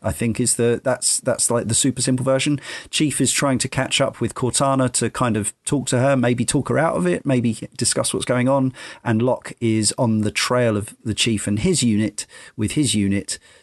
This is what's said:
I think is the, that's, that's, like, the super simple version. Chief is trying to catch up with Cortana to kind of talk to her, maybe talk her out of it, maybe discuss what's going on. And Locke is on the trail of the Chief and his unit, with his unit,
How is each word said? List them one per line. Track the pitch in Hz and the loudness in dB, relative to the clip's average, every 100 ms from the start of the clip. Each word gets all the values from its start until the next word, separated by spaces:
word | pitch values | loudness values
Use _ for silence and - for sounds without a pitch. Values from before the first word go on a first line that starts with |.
I | 101 | -6
think | - 117 107 | -2 -2 0
is | 120 - | -2 2
the, | 117 120 | 2 2
that's, | 131 123 - - | -2 -2 -2 -2
that's, | 131 - - | -2 -2 0
like, | 117 104 | 0 0
the | |
super | 113 139 127 | 0 0 0
simple | 131 127 | 0 0
version. | 131 131 147 143 - - - | 2 0 0 -2 -4 -14 -6
Chief | - 156 - | -2 0 0
is | 131 | 0
trying | - 139 127 | 2 0 0
to | - | 0
catch | - 127 - | -2 0 0
up | - - | 0 0
with | 117 - | -4 -2
Cortana | 123 - 139 135 127 | -2 2 2 2 2
to | - 117 | 0 -2
kind | - 123 110 | 0 0 0
of | 101 - - | -2 -8 -2
talk | 143 - | -2 0
to | 123 | 2
her, | 135 131 | 4 4
maybe | 123 123 - | 2 2 0
talk | 147 - | 0 0
her | 127 | 0
out | 160 - | 2 0
of | 180 | 0
it, | 175 143 | 0 0
maybe | 127 117 110 - - | 0 0 -2 -8 -4
discuss | 117 127 - | -2 0 -2
what's | - - | -2 -2
going | 123 127 | 0 2
on. | 139 131 - - - | 2 0 -2 -12 -8
And | 120 110 | -2 2
Locke | 123 120 - - | 2 0 -6 -4
is | 117 110 104 - | 0 2 0 0
on | 117 110 | 2 2
the | 104 | 0
trail | - - 123 120 104 | -2 0 2 2 0
of | 101 - | -4 -8
the | 110 | -6
Chief | 104 120 107 - | -2 0 0 -2
and | 104 | 0
his | 190 165 | 2 2
unit, | 120 104 107 - - - - - | 2 2 0 -4 -14 -18 -16 -4
with | 107 | -2
his | 151 131 107 | 0 0 2
unit, | 98 98 - - - - | 2 0 -4 -10 -12 -20